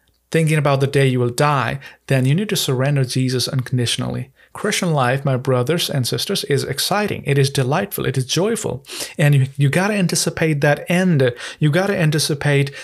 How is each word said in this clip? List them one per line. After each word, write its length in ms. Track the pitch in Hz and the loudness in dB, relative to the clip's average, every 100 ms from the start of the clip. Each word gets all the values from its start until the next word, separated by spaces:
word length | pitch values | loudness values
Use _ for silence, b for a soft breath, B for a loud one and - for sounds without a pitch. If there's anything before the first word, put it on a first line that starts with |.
| _ _ - | _ _ -4
thinking 300 | 165 160 156 | 0 2 2
about 220 | 147 139 | 2 2
the 60 | 135 | 2
day 200 | 139 135 | 2 2
you 120 | 127 | 2
will 120 | 123 | 0
die, 480 | 120 147 143 117 135 B B - | 0 0 2 -2 -4 B B -2
then 220 | 135 131 | 0 2
you 80 | 151 | 0
need 140 | 208 | 0
to 60 | 190 | -4
surrender 480 | - 127 135 143 | -2 0 0 0
Jesus 440 | 123 131 131 127 120 | 0 0 -2 -2 -2
unconditionally. 840 | 135 120 123 120 - 123 123 123 b b | -4 -2 -2 -2 -2 -4 -6 -10 b b
Christian 400 | - - 202 180 | -8 -4 -2 0
life, 320 | 151 123 139 139 | 2 2 0 0
my 100 | 131 | 0
brothers 540 | 127 127 123 170 - | 2 0 2 0 -2
and 180 | 143 120 | -2 -2
sisters, 360 | 127 - 196 | -2 -4 -4
is 200 | - 139 | 0 -2
exciting. 600 | 123 135 - 196 208 - - | -2 -4 -2 0 -2 -4 -2
It 140 | 139 | 2
is 100 | 135 | 2
delightful. 560 | 135 127 147 101 - 127 | 0 0 -2 -2 -4 -4
It 140 | 131 | -2
is 60 | 127 | -2
joyful. 600 | - 196 233 - 135 - B B B | 0 0 -2 -4 -6 -10 B B B
And 160 | 147 | 4
you, 140 | 143 135 - | 4 2 2
you 100 | 143 | 2
gotta 260 | 175 196 208 | 2 0 0
anticipate 680 | 175 175 - - 165 175 | 0 0 -2 0 0 2
that 240 | 147 143 - | 2 0 0
end. 460 | 175 185 156 131 120 B B | 0 2 4 2 0 B B
You 140 | 151 | 2
gotta 260 | 156 196 196 | 2 0 0
anticipate 760 | 156 151 - 143 147 143 139 B | 0 0 -2 -2 0 2 0 B